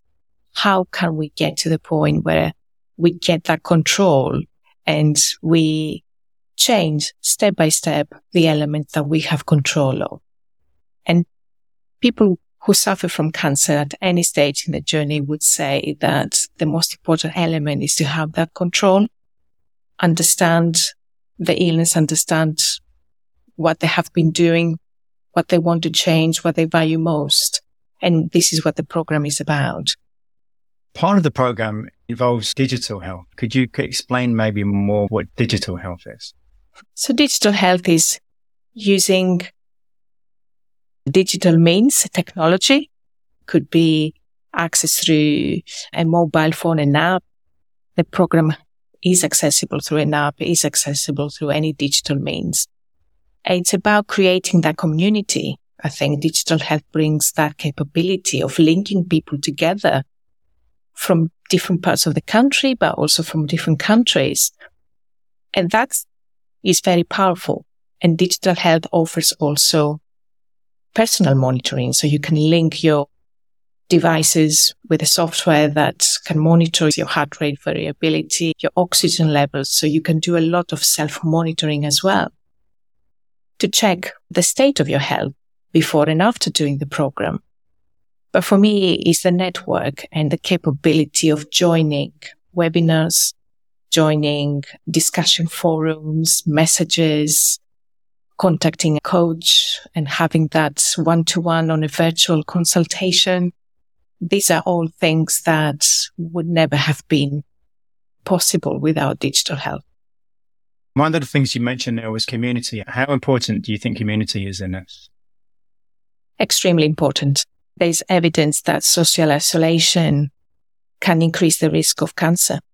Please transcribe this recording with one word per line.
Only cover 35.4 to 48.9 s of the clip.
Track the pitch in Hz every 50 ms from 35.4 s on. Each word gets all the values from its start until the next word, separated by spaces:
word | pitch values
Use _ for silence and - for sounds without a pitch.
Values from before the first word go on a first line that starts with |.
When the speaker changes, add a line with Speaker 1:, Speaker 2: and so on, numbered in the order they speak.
| 120 - - 101 - - 90
Speaker 2:
health | 85 - 95 87 85 - -
is? | 55 - - - - _ _ _ _ _ _ _ _ - _ _ _
Speaker 1:
So | - - - 269
digital | 240 294 269 - - - 208
health | 202 196 190 180 185 180 180 -
is | 170 165 - - - - _ _ _ _ _ _ _ _ _ _ _
using | 240 202 202 196 190 175 - 190 185 185 185 180 175 180 - - _ _ _ _ _ _ _ _ _ _ _ _ _ _ _ _ _ _ _ _ _ _ _ _ _ _ _ _ _ _
digital | 139 143 185 185 - - 185 - 180 165 165
means, | 165 170 170 190 226 285 - - - 196 -
technology, | - 175 - - 180 160 165 175 190 - - 269 285 294 - _ _ _ _ _ _ _ _ _ _ _
could | - - 165 143 -
be | - 170 165 160 156 156 151 156 - _ _ _ _ _ _ _ -
access | - 170 165 - - - 160 - -
through | - 170 160 151 151 151 143 - 131 143 156 165 - - - - - - -
a | - 170
mobile | 165 165 170 170 160 - 165 156 160 160
phone, | - - 170 165 156
an | 147 143 143
app. | 147 160 175 185 180 - _ _ _ _ _ _ _ _ _ _ _ _ _ _
The | - 170
program | - - - 180 160 - 165 160 156 156 - _ _ _ _ _ _